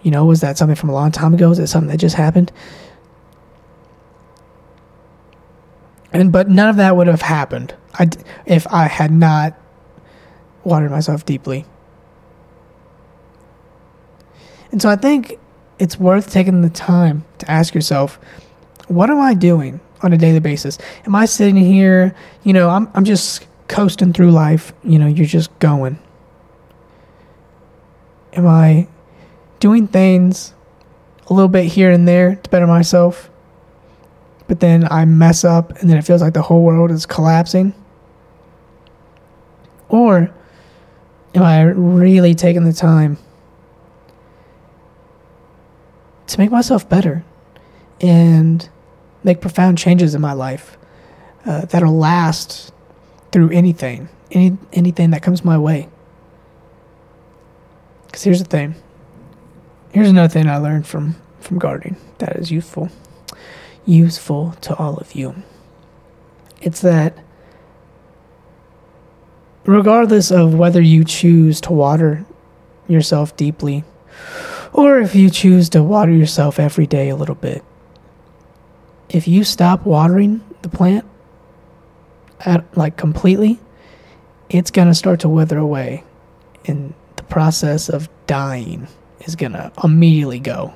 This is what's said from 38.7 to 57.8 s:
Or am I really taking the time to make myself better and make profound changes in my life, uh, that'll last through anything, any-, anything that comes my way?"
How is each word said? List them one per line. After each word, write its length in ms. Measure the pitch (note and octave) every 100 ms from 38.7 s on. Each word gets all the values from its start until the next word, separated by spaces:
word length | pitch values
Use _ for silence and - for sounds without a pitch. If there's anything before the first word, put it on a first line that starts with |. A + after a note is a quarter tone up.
| _ _ _ _ _ _ _ _ _ _ _ _
Or 440 | A3 A#3+ F#3 E3+ - _ _ _ _ _ _ _ _ _
am 80 | F3+
I 200 | F3 D#3+
really 720 | D#3+ F#3 F3 F3+ F#3 F#3+ F3
taking 300 | E3 F3 F3
the 80 | E3
time 460 | D#3+ E3 D#3+ D3+ D3 _ _ _ _ _ _ _ _ _ _ _ _ _ _ _ _ _ _ _ _ _ _ _ _ _ _ _ _ _ _ -
to 140 | -
make 100 | G#3
myself 380 | A#3+ A#3+ A#3 -
better 360 | F3+ F#3+ D#3 - _ _ _ _ _ _ _
and 680 | F3+ E3+ E3+ D#3+ D#3+ E3 - _ _ _ _ _
make 160 | G3 F3
profound 380 | F#3 F3 F#3 E3+
changes 360 | F3 F3 E3
in 60 | D3
my 120 | D3
life, 440 | C#3 C3 C3+ - _ _ _ _ _ - _ A#3
uh, 180 | D#3 F3+
that'll 300 | F3 E3 D#3+
last 760 | D#3 F3 D#3+ D#3+ - - - _ _ _ _ _ _
through 200 | F3+ D#3+
anything, 580 | F3 F3+ E3+ C3 B2 E3 _ _
any-, 280 | F#3 F#3 F#3 -
anything 380 | F3+ F3 E3+ E3+
that 120 | D#3
comes 220 | F3+ F3+
my 140 | F3 D#3+
way?" 300 | D3+ D3+ - _ _ _ _ _ _ _ _ _ _ _ _ _ _ _ _ _ _ _